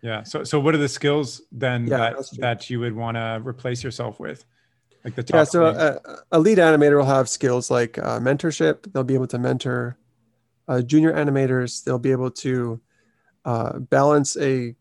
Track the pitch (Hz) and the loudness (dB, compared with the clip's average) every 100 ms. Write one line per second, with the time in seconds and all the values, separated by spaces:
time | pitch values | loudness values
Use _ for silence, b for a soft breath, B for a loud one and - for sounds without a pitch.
0 | 117 110 107 151 - 151 143 160 143 - | -8 -8 -8 -10 -2 0 2 2 0 -2
1 | 147 147 139 - _ 123 127 123 117 135 | 0 0 -2 -8 _ -6 -4 -2 -2 0
2 | 117 113 131 123 123 113 - 123 120 110 | -2 -4 -12 -6 -4 -4 -6 -6 -6 -6
3 | 117 113 113 113 123 123 131 123 127 113 | -8 -6 -6 -8 -10 -10 -8 -6 -8 -8
4 | 120 - - - _ _ _ _ _ _ | -10 -10 -14 -14 _ _ _ _ _ _
5 | 127 120 120 170 151 175 160 165 156 135 | -12 -10 2 4 4 4 2 4 0 0
6 | - - _ 170 165 214 165 156 147 143 | -12 -20 _ 4 6 6 6 6 6 6
7 | 135 135 127 - 139 123 120 127 117 - | 4 2 0 0 0 0 0 0 0 -4
8 | - 117 120 143 170 151 160 151 - 139 | -6 -2 0 0 -2 0 0 0 -4 -6
9 | 127 135 127 123 123 131 135 123 120 123 | 0 0 0 -2 -2 -2 -4 -4 -6 -10
10 | _ _ _ _ _ _ - 127 123 151 | _ _ _ _ _ _ -4 -2 2 4
11 | 160 156 147 139 135 127 123 - - 127 | 4 2 0 2 2 0 -2 -6 -4 -2
12 | 127 131 127 - 139 127 120 113 _ _ | 0 0 -2 -6 -4 -2 -4 -8 _ _
13 | _ _ _ _ - 117 113 - 131 135 | _ _ _ _ -4 -4 -4 -6 -2 2
14 | 139 147 139 - 143 131 120 117 | 4 4 2 -2 -2 -2 -4 -12